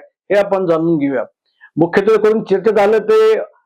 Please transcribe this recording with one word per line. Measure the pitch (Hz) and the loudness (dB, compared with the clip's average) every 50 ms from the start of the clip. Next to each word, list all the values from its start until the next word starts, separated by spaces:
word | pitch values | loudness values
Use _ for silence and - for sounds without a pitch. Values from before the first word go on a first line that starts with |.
| - | -8
हे | - _ _ _ - 190 202 | -12 _ _ _ -2 -2 -2
आपण | 202 196 196 190 190 | 0 0 -2 -2 0
जाणून | 165 165 160 160 170 170 156 | 0 0 0 0 0 0 0
घेऊया. | 143 139 135 123 107 - _ _ _ _ _ _ - - - 147 | -2 -2 -2 -4 -6 -8 _ _ _ _ _ _ -20 -8 -2 -2
मुख्यत्वे | 165 165 165 208 196 208 220 214 | -2 0 0 0 2 2 2 2
करून | 208 214 220 220 - | 2 0 0 0 -2
चर्चेत | - 190 196 175 226 214 214 | -2 -2 0 0 0 2 2
आलं | 202 202 220 220 | 2 2 2 0
ते | 196 - 220 220 220 220 220 - - - _ _ _ | 0 0 2 2 2 2 2 0 -4 -8 _ _ _